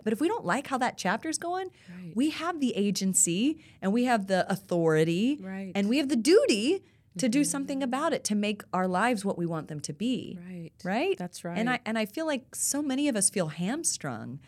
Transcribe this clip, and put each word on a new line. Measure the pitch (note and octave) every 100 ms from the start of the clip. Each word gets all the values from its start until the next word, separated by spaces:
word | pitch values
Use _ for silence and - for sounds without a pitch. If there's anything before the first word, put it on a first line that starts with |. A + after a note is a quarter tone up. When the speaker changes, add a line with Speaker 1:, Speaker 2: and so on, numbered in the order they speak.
| G#3+
Speaker 1:
But |
if | A3
we | D#4+
don't | A4+ F3
like | A3 -
how | C4+
that | B3 -
chapter's | F#3 G#3+ D#4+ D4+
going, | E4+ F#4 F#4+ - -
Speaker 2:
Right. | F3+ F3 F#3+
Speaker 1:
we | D4+
have | D4 E4 E4+
the | B3+ -
agency | G3+ F#3 F#3+ F3+ - E3+ C4+ D#4+ - -
and | F#3+
we | A3+ B3
have | A3+ F#3+
the | F#3 -
authority | F#3+ - F3 E3 D#3 E3 E3+ A#3+ D4
Speaker 2:
Right. | F#3+ F#3+ F#3+ G3
Speaker 1:
and | G3+
we | C4+
have | C4+
the | B3
duty | A3 G4+ C5+ G#3 A#3+ F#4+ - _ _ -
to | C4
do | C4
Speaker 2:
Mm-hmm. | C#4+
Speaker 1:
something | C#4 C#4 C4+
about | C4+ C4 D#4+
it, | C4+ -
to | G#3
make | G#3 G#3 -
our | F3+ F#3
lives | F3+ A#3 A3+ G3
what | E3+
we | E3+
want | E3 -
them | D3+
to | -
be. | D3 A#3 B3 - F3 F3
Speaker 2:
Right. | F#3 E3 - F3+
Speaker 1:
Right? | G#3+ F#4 F#4+
Speaker 2:
That's | F3+ -
Speaker 1:
And | E3+ F3+ A#3
I, |
Speaker 2:
right. | B3 -
Speaker 1:
and | A3+
I | G#3+
feel | - D#4+
like | C#4 - -
so | - C#4+
many | D4 C4 D4
of | A3
us | F#3+
feel | G3+ D#3+
hamstrung | D3+ F3+ D4 D#4+ - D3 A2 A#2 C3+